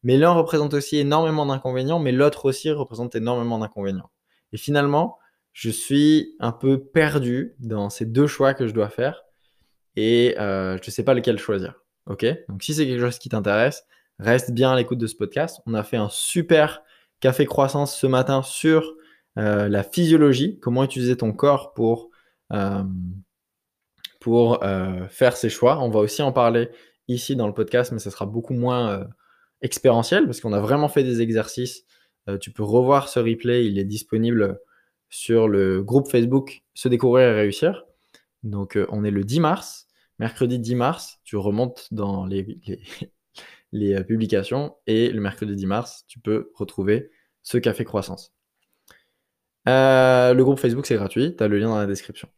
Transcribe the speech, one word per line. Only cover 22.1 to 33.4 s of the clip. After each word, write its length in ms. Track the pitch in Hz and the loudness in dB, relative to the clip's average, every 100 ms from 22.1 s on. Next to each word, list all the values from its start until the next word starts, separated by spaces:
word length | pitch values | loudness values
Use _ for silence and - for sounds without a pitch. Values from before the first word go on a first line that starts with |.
| _ _ _ _ | _ _ _ _
euh, 300 | 104 98 98 95 92 90 95 - _ _ _ _ _ _ _ - _ | -4 -2 -4 -6 -6 -10 -12 -18 _ _ _ _ _ _ _ -20 _
pour, 420 | - 117 117 - | 0 4 4 2
euh, 420 | 98 95 95 92 92 | 0 -2 -4 -6 -10
faire 280 | - 127 123 | 0 0 2
ses 140 | 117 | -4
choix. 300 | - 123 151 | 2 2 2
On 100 | 123 | 0
va 100 | 107 | 2
aussi 220 | 104 - | 0 0
en 100 | 143 | -2
parler 380 | 131 120 117 120 - _ _ - | 2 2 2 -2 -8 _ _ -8
ici 280 | 123 - 135 | -6 -4 -2
dans 100 | 104 | -2
le 80 | |
podcast, 380 | 101 107 123 123 | -2 0 0 0
mais 60 | 113 | -6
ça 120 | 101 | -10
sera 160 | - 101 | -10 -8
beaucoup 280 | 113 117 | -8 -6
moins, 360 | 127 120 123 117 | -2 -2 0 -2
euh, 140 | 98 95 - _ _ _ _ | -4 -10 -18 _ _ _ _
expérientiel 680 | 127 - 135 117 117 190 311 | -8 0 2 4 2 2 0
parce 140 | 117 | -2
qu'on 120 | 113 | -2
a 80 | 101 | -2
vraiment 280 | 107 147 147 | 0 0 2
fait 140 | 143 | 0
des 180 | 127 117 | 0 0
exercices. 640 | 117 110 104 - 127 - _ _ _ _ - | 0 0 -2 -6 -8 -10 _ _ _ _ -8
Euh, 100 | 98 | -8
tu 120 | 107 | -8
peux 120 | 110 | -8
revoir 460 | 104 117 127 139 131 | 2 2 4 2 2
ce 120 | - | 0
replay, 460 | 117 113 | 0 0